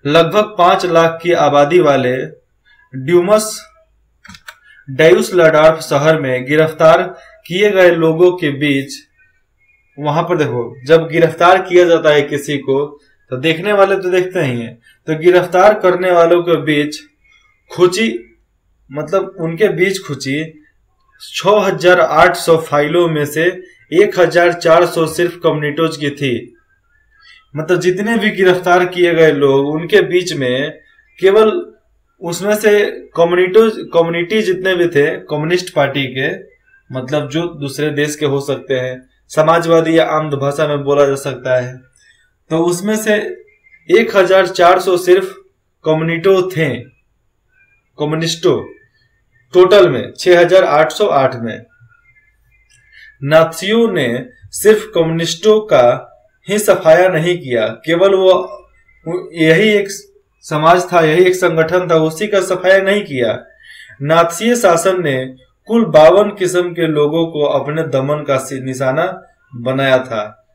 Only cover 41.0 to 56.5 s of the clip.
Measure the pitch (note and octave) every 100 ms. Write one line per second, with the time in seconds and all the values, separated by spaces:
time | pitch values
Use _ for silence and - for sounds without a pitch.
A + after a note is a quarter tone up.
41 | C#3+ C3+ C#3+ B2 B2+ B2+ B2 B2+ _ _
42 | _ _ _ _ _ D#3+ F3 F3 G3 G#3+
43 | A3 G#3 - - - _ _ _ - G3
44 | A#3 G3+ F3+ F#3+ F3+ - F3 F3+ F#3+ F3+
45 | F3+ F#3 F#3+ - _ _ _ _ D#3+ D#3
46 | E3 E3 F#3+ F#3+ F#3 D3+ D3+ A#2+ A2+ _
47 | _ _ _ _ _ _ _ _ _ -
48 | D3+ D#3+ E3 - F3+ - - - _ _
49 | _ _ _ _ _ F3+ F3+ G3+ F3 B2+
50 | - - F#3 F3 E3 F#3+ F3 D3+ D#3 -
51 | G#3 C#3+ C3 A#2+ A#2 G#2+ - _ _ _
52 | _ _ _ _ _ _ _ _ _ -
53 | - _ C#3 D#3 D#3+ - F#3+ A3+ A3+ F3+
54 | B2 B2 - _ - - G3+ G#3+ - E3+
55 | D#3+ E3 E3 - G#3+ G#3+ G#3+ C#3+ A#2+ C3+
56 | - _ _ _ -